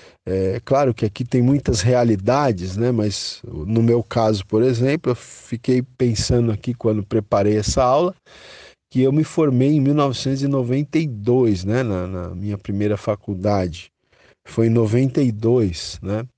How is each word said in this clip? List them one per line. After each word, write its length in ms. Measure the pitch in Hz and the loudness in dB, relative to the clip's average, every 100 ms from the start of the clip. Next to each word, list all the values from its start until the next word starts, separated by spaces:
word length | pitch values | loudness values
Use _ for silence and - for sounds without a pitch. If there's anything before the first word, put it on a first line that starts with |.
| - _ - | -20 _ -6
É, 340 | 95 95 117 | -2 -2 -4
claro 300 | - 135 139 | 0 2 2
que 120 | 113 107 | 0 -4
aqui 200 | - 123 | -4 -2
tem 160 | 131 | 2
muitas 400 | 123 143 - 110 | 2 2 2 2
realidades, 960 | 107 123 120 104 98 135 143 95 92 95 | 4 4 4 2 2 2 2 0 -4 -2
né? 140 | 123 | 0
Mas 500 | 117 104 - - - | 0 0 -4 -10 -12
no 380 | - 78 87 113 | -12 -8 -2 2
meu 220 | 117 117 | 4 2
caso, 420 | - 120 110 104 - | 0 0 2 0 0
por 160 | 110 | 0
exemplo, 500 | 127 120 131 160 127 | 2 2 0 0 -2
eu 40 | 117 | -4
fiquei 680 | - - - 117 - 127 | -6 -20 -12 -8 0 0
pensando 680 | 131 - 127 107 - 123 117 | -2 -2 -2 0 0 2 0
aqui 200 | 104 - | -2 -6
quando 300 | 117 113 107 | -4 -2 -2
preparei 560 | 98 113 104 107 104 107 | -2 -4 0 0 2 0
essa 240 | 101 - | 0 0
aula, 320 | 127 139 175 - _ - - - - _ _ | 2 2 0 -4 _ -20 -20 -20 -20 _ _
que 100 | 127 | 0
eu 100 | 131 | 2
me 120 | 147 | 2
formei 460 | 151 - 151 123 139 | 0 0 2 4 4
em 120 | 151 | 2
mil 140 | 135 147 | 2 2
novecentos 480 | 139 117 135 135 | 0 -2 -4 -2
e 40 | 139 | -2
noventa 520 | 139 120 135 147 160 | -2 -2 -2 -2 -2
e 80 | 156 | -2
dois, 560 | 107 107 127 120 92 | -4 0 2 2 0
né? 180 | 95 120 | -2 -2
Na, 240 | 123 92 90 | -2 -4 -4
na 240 | 92 87 90 | -8 -10 -8
minha 240 | 104 101 | -8 -8
primeira 360 | - 101 104 104 | -6 -4 -2 -2
faculdade. 960 | - 104 - 95 101 101 92 80 - _ _ _ _ _ - | -4 -6 -6 -4 0 0 -2 -6 -16 _ _ _ _ _ -8
Foi 220 | - 113 | 0 2
em 20 | |
noventa 500 | 113 110 117 135 139 | 2 2 2 0 0
e 120 | 131 | 0
dois, 680 | 104 113 123 101 82 - - | 0 2 2 2 -2 -10 -10
né? 280 | 95 104 123 | -8 -6 -8